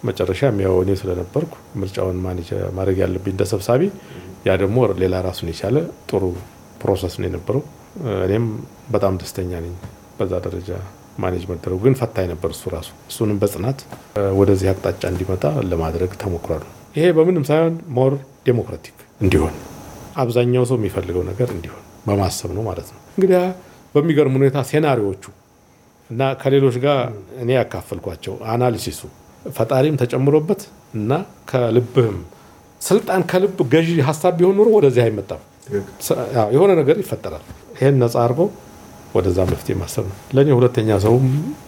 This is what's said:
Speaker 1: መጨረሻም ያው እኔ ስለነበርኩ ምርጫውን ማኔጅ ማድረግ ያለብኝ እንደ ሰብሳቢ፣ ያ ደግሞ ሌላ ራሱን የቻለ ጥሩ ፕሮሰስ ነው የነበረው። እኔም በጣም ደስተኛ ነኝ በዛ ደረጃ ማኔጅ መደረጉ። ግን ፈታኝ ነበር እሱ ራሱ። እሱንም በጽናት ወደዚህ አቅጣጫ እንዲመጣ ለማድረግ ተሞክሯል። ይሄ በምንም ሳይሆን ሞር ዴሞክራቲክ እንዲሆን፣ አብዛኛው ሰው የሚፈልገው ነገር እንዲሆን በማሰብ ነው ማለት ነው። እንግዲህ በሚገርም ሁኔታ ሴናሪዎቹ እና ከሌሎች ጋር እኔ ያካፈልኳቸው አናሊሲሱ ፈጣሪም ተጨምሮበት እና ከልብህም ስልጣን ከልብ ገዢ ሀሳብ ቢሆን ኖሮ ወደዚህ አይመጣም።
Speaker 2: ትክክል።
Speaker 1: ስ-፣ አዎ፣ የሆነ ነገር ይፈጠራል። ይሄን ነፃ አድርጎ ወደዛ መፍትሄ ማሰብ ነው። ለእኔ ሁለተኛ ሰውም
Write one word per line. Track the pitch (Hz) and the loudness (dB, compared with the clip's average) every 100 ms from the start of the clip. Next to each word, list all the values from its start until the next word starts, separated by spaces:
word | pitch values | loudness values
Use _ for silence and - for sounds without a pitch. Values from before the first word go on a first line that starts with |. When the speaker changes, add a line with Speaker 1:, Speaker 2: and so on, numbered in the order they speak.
Speaker 1:
መጨረሻም | 113 - 92 90 139 101 | -4 -2 -2 2 0 2
ያው | 95 92 | 2 2
እኔ | 92 | 2
ስለነበርኩ | 95 95 90 87 143 165 - - | 0 -2 -6 -4 -4 -4 -10 -12
ምርጫውን | - 95 101 92 90 | -8 -6 -4 -4 -4
ማኔጅ | 92 90 87 98 92 | -4 -6 -6 -6 -4
ማድረግ | 92 95 95 | -2 -2 0
ያለብኝ | 92 92 101 | 0 -2 -4
እንደ | 95 95 | -2 -2
ሰብሳቢ፣ | 101 - 123 196 - - - - - | -2 0 2 0 -4 -18 -18 -18 -6
ያ | - 92 | 0 2
ደግሞ | 95 117 113 | 2 2 2
ሌላ | 92 92 92 | 2 0 0
ራሱን | 90 - 85 | -4 -6 -8
የቻለ | 80 98 135 170 - - | -6 -2 0 -2 -10 -4
ጥሩ | 101 92 90 - - - - | -2 -2 -6 -14 -20 -20 -6
ፕሮሰስ | - 92 90 - | -2 -2 -2 -6
ነው | 92 | -6
የነበረው። | 87 - 123 - - - - 139 95 | -6 -4 -4 -4 -18 -20 -10 -6 -2
እኔም | 92 107 117 107 - - - | 0 0 0 -6 -12 -18 -4
በጣም | 110 98 95 | 0 0 -2
ደስተኛ | - - 90 87 | -6 -8 -8 -8
ነኝ | 85 87 - - - | -10 -12 -16 -20 -20
በዛ | - 95 90 | -8 -4 -4
ደረጃ | 92 90 90 92 95 - - - | -4 -10 -8 -10 -12 -18 -16 -6
ማኔጅ | 90 90 92 | -4 -4 -6
መደረጉ። | 85 - 92 | -8 -6 0
ግን | 117 | 2
ፈታኝ | 131 - - 90 | 2 -2 -2 -4
ነበር | 87 85 | -4 -6
እሱ | 78 - | -6 -8
ራሱ። | 78 - - - | -8 -10 -18 -18
እሱንም | - 107 104 | -4 -2 0
በጽናት | 104 76 107 139 - - - 104 98 | -2 -2 -4 -4 -10 -20 -8 -2 0
ወደዚህ | 98 98 95 95 | 4 4 4 2
አቅጣጫ | 95 98 90 90 | 0 -2 -4 -4
እንዲመጣ | 90 92 92 - 151 | -4 -4 -2 0 0
ለማድረግ | 92 85 80 85 90 - | -2 -2 -2 -2 -4 -4
ተሞክሯል። | 98 85 - 80 - - - | -6 -6 -6 -8 -8 -20 -10
ይሄ | 151 175 | 0 2
በምንም | 160 165 180 | 4 4 2
ሳይሆን | 139 151 165 165 165 | 2 2 2 -2 -4
ሞር | 123 131 139 - - | 2 2 2 -8 -4
ዴሞክራቲክ | - 120 - - - - - - | 0 0 -2 -10 -16 -20 -20 -2
እንዲሆን፣ | 95 92 80 - - - - - - - | 2 2 0 -4 -16 -18 -18 -18 -12 -4
አብዛኛው | 123 117 120 123 | 0 2 2 2
ሰው | 123 127 | 2 0
የሚፈልገው | 101 95 87 87 | 0 -4 -4 -4
ነገር | 90 95 127 | -4 -2 -4
እንዲሆን | 95 80 - - - | -4 -10 -16 -20 -10
በማሰብ | - 101 95 - 87 | -2 0 0 -2 -8
ነው | 87 | -6
ማለት | 110 87 - | -6 -8 -12
ነው። | - - | -20 -10
እንግዲህ | - 185 180 180 180 - - - | 0 4 4 2 -6 -16 -20 -2
በሚገርም | 147 165 147 147 | 0 2 2 2
ሁኔታ | 135 135 143 | 4 2 2
ሴናሪዎቹ | 127 151 151 127 101 92 - - _ _ _ _ _ _ _ | 0 0 2 2 0 -4 -14 -20 _ _ _ _ _ _ _
እና | 117 135 | -2 -2
ከሌሎች | 131 139 139 135 120 | 0 2 4 4 2
ጋር | 139 139 117 107 - 127 | 0 0 -2 -8 -14 -8
እኔ | 120 | 0
ያካፈልኳቸው | 127 107 95 - 90 95 - - 95 110 | 0 0 -4 -10 -10 -10 -10 -12 -10 -4
አናሊሲሱ | 117 123 107 - 80 82 - - - | 0 0 0 -8 -10 -14 -20 -20 -18
ፈጣሪም | - - 117 131 147 147 | -14 -4 0 2 2 2
ተጨምሮበት | 120 127 139 151 156 202 - - - | 0 2 4 4 2 -4 -4 -20 -12
እና | 110 107 147 196 - - | -6 -2 -2 -4 -16 -4
ከልብህም | 131 120 117 113 131 117 95 82 - - - - _ | 0 2 2 2 2 2 -2 -10 -20 -20 -20 -20 _
ስልጣን | - 185 - 190 | 0 0 2 0
ከልብ | 175 185 196 190 139 | 2 2 2 0 2
ገዢ | 151 165 170 | 4 4 2
ሀሳብ | 135 151 180 | 2 2 0
ቢሆን | 170 180 196 | 4 2 6
ኖሮ | 226 | 6
ወደዚህ | 208 139 120 | 6 6 4
አይመጣም። | 113 104 98 82 - _ | 2 0 -8 -12 -12 _
Speaker 2:
ትክክል። | - 101 95 - | -6 -6 -6 -12
Speaker 1:
ስ-፣ | - - 127 | -4 -4 0
አዎ፣ | 120 107 | 0 2
የሆነ | 131 196 175 | 4 6 6
ነገር | 135 190 | 4 2
ይፈጠራል። | 190 110 92 78 - - - | 0 -8 -8 -12 -14 -20 -20
ይሄን | - 131 139 | 2 4 4
ነፃ | 117 123 | 4 2
አድርጎ | 120 127 202 - - - - - - | 2 2 0 -2 -20 -20 -20 -20 -2
ወደዛ | - 92 90 | 0 2 2
መፍትሄ | 90 - - 95 | 0 -2 -4 -4
ማሰብ | 85 - 98 | -4 -6 -6
ነው። | 98 - | -10 -2
ለእኔ | 135 139 | 2 4
ሁለተኛ | 123 123 120 107 101 | 6 4 2 2 2
ሰውም | 107 120 131 139 202 302 | 4 4 4 0 -4 -8